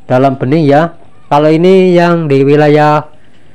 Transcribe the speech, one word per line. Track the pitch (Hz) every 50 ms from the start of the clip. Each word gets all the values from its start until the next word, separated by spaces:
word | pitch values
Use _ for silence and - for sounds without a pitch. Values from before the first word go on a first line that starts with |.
| -
dalam | - 127 127 135 135 131
benih | - 135 127 147 170 156
ya. | 139 139 151 170 165 - - - - - - - -
Kalau | 143 147 151 156
ini | 160 160 175 185 190 185 185 185 175
yang | 170 170 175 170 170 160 147
di | 135 135 135
wilayah | 143 143 147 151 147 147 151 151 151 151 151 147 - - - - - - - - -